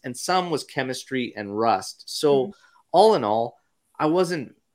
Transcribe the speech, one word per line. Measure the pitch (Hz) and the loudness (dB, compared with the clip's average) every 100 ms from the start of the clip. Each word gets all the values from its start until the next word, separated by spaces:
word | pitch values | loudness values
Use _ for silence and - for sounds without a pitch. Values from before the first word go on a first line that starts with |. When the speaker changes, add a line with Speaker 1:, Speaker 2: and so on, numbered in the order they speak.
Speaker 1:
and | 131 120 | -12 -10
some | - 185 175 | -2 0 0
was | 143 | -4
chemistry | - - 131 127 - 131 120 107 | -4 -6 -4 -6 -6 -6 -6 -8
and | 101 104 | -8 -2
rust. | 113 98 - - - | 0 0 -2 -16 -14
So | - 151 139 127 | -2 2 2 0
Speaker 2:
Mm-hmm. | - _ _ _ | -8 _ _ _
Speaker 1:
all | 165 220 190 | 4 6 6
in | |
all, | 107 107 120 - _ _ _ - | 2 0 -2 -6 _ _ _ -4
I | 151 | 0
wasn't | 175 175 175 120 - _ | 2 0 -2 -8 -14 _